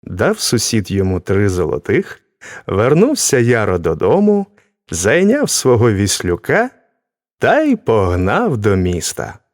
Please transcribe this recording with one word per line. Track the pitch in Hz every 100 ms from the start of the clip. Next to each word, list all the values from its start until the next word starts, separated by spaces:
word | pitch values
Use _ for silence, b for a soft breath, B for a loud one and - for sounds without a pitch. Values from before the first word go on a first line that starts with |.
Дав | - 92 131 220
сусід | - 120 - 110 98
йому | 98 95 92
три | - 98 104
золотих, | 90 80 - - 117 196 - _ _ B B B
вернувся | 98 117 151 240 311 - 131
Яро | 120 120 101 92
додому, | 82 80 92 160 214 202 98 _ b _ _
зайняв | 85 95 156 196 277 247
свого | - 135 117 117
віслюка | 98 101 - 90 87 - 170 247 _ _ _ _ _ _ _
та | 120 254
й | 311 247
погнав | - 113 95 90 92 143 233 123
до | 104 95
міста. | 90 87 - - - - _